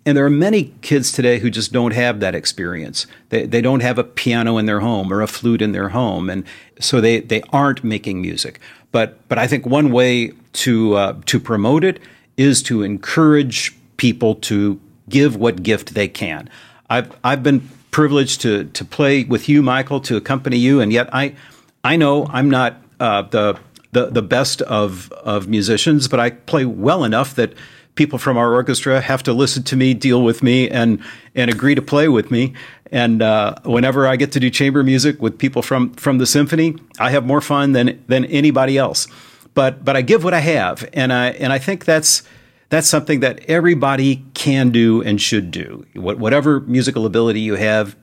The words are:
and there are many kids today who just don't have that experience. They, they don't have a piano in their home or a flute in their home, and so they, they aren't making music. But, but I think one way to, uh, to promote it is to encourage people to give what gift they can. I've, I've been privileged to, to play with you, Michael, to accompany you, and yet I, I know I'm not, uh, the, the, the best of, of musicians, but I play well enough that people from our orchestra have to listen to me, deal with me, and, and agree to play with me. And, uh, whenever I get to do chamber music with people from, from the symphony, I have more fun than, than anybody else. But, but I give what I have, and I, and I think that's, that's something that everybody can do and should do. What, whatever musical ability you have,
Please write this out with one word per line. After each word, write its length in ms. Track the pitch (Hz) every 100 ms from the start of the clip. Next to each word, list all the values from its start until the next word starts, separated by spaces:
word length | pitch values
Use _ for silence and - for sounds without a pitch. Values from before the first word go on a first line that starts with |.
| 151
and 100 | 143
there 80 |
are 60 | 143
many 420 | 147 190 214 143 -
kids 280 | - 143 123
today 300 | - 123 120
who 100 | 117
just 220 | 110 107
don't 200 | 123 120
have 280 | 110 123 107
that 140 | 95
experience. 720 | 87 - - 87 87 76 - - - _
They, 140 | 117
they 160 | 104 117
don't 200 | 127 139
have 180 | 123 123
a 60 |
piano 520 | 120 - 123 117 113 113
in 100 | 107
their 140 | 104
home 320 | 113 107 95
or 80 | 98
a 60 | 107
flute 340 | - 120 113
in 120 | 110
their 160 | 95 98
home, 420 | 113 117 87 92
and 140 | 95 - - - _
so 220 | - 127
they, 200 | 110 113
they 220 | 110 110 -
aren't 300 | 139 143 127
making 400 | 113 107 - 92
music. 380 | 90 80 - - - - _
But, 260 | 120 110 - _
but 80 | 120
I 120 | 123
think 180 | 143 120
one 240 | 139 147
way 420 | 120 127 123 117 - _
to, 400 | - 131 113 110
uh, 220 | 101 95 82 -
to 140 | 120
promote 420 | - 107 107 156
it 180 | 190 185 - - _ -
is 260 | 139 127
to 220 | - 113
encourage 920 | 101 101 - - 156 147 135 - - - _ -
people 400 | 123 - 110 104
to 440 | - 104 101 98 - _ -
give 260 | 139 143 107
what 280 | 113 90
gift 300 | 90 104 -
they 120 | 107 98
can. 420 | - 92 76 - - - _ _
I've, 220 | 117 120 -
I've 180 | 123 139
been 260 | 135 139 - - _
privileged 520 | - 151 143 135 -
to, 220 | 117 101
to 200 | 73 -
play 400 | 90 - 139 139
with 240 | 117 120 -
you, 120 | 147
Michael, 400 | 127 131 131 139
to 140 | - 110
accompany 400 | - 135 135 123
you, 240 | 127 139
and 120 | 107
yet 160 | 117 123
I, 220 | 127 139 139 - - _ _
I 140 | 127 165
know 300 | 143 147 147
I'm 220 | 127 139
not, 280 | 131 120 - - _
uh, 220 | 120 101
the, 360 | 98 110 104 92 - - _
the, 160 | 123 -
the 160 | 120
best 400 | 104 123 135 -
of, 480 | - 107 104 92 87
of 360 | - - 104 95
musicians, 580 | 107 98 107 165 151 131
but 140 | 131
I 100 | 120
play 340 | - - 156
well 380 | 127 95 113 180
enough 320 | 120 110 135
that 200 | - 113 - - - _
people 240 | - 147 135
from 180 | 139 120
our 160 | 117
orchestra 480 | 120 127 127 139 131
have 220 | 123 135
to 100 | -
listen 300 | 120 139 135
to 120 | -
me, 200 | 131 131
deal 280 | 120 135 123
with 200 | 117 117
me, 260 | 127 127 127
and, 340 | 123 117 107 - - -
and 160 | 131 120
agree 240 | 107 131
to 60 | 151
play 280 | - 143 156
with 220 | 120 -
me. 220 | 120 131 135 - - -
And, 300 | 131 117 113
uh, 320 | 110 107 104 -
whenever 420 | 127 120 127 135 135
I 100 | 131
get 160 | 139
to 80 | 139
do 100 | 123
chamber 320 | - 139 139
music 400 | 131 131 147 147
with 160 | 113 -
people 240 | 139 123
from, 320 | - 135 123
from 240 | - 143 131
the 80 | 123
symphony, 500 | 143 139 160 160 156 - -
I 100 | 123
have 140 | 139
more 160 | 123 147
fun 320 | - 143 139
than, 320 | 131 123 - -
than 200 | 127 123
anybody 500 | 147 151 131 131 135
else. 300 | 117 - - - - - _
But, 280 | - 135 135
but 140 | 143 135
I 60 |
give 220 | 123 220
what 100 | 170
I 60 | 170
have, 460 | 147 151 90 - -
and 180 | 143 127
I, 200 | 123 123
and 200 | - 131
I 80 | 135
think 280 | 135 190 -
that's, 360 | 156 156 - - - _ _ _
that's 200 | 160 160
something 320 | 151 143 143
that 200 | 131 - -
everybody 760 | 165 170 160 135 135 135 135 -
can 360 | - 143 135 127
do 320 | 117 113 113
and 180 | 107 101
should 300 | - 107 90
do. 360 | 90 80 - -
What, 240 | - 92 104
whatever 420 | 110 143 143 139
musical 460 | 139 123 127 127 110
ability 340 | 117 117 107
you 140 | 107
have, 420 | 95 107 107 104 -